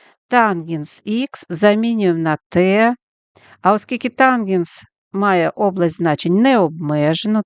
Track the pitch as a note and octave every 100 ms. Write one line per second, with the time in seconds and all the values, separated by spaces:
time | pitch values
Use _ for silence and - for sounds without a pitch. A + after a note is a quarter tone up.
0 | _ _ _ B3 A3 F3 D#3+ D#3+ D3+ -
1 | G#3 A3+ C4+ - - E3 G#3 G#3 A#3 A3+
2 | F#3+ E3 D#3+ D3+ _ F3 F#3 G3+ A3+ B3
3 | _ _ _ _ _ _ F3+ G#3 - A#3+
4 | B3 - C4 B3 G3 F#3 E3+ - - _
5 | _ G3 G3+ F#3 D#3+ - G#3 F#3 E3+ D#3+
6 | E3+ D3 E3+ F#3+ B3+ B3 E3 E3 D3 D3+
7 | D3 D#3+ G#3+ G#3+